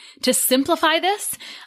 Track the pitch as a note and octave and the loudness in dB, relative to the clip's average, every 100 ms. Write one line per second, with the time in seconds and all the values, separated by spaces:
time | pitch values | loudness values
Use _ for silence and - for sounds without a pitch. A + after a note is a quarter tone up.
0 | - - - B3+ - B3+ C#4 E4 D#4+ E4 | -18 -6 -2 0 2 2 2 2 2 2
1 | F4 G#4 - - - - | 0 -2 -4 -10 -14 -18